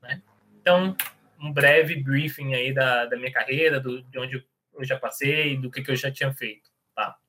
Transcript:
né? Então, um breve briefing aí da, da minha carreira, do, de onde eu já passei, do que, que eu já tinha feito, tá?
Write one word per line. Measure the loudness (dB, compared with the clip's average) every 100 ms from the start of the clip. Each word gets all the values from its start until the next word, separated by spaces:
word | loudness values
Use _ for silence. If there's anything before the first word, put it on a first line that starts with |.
né? | -8 -10 _ _ _ _
Então, | 4 4 4 -2 -6 _ _ _
um | -6
breve | 4 6 8 6 0
briefing | -2 0 -2 -6 -6
aí | -2 -2
da, | 2 2 2
da | 0 -4
minha | -4
carreira, | -4 -2 2 2 2
do, | -4 -8
de | -10 -10
onde | -8 -10 -14 _ _
eu | -12
já | -6 -4
passei, | -6 -4 -2 0 0 -2
do | -6
que, | -8
que | -4
eu | -4
já | -4
tinha | -4 -4
feito, | -4 -10 -12 _ _ _ -6
tá? | -6 -6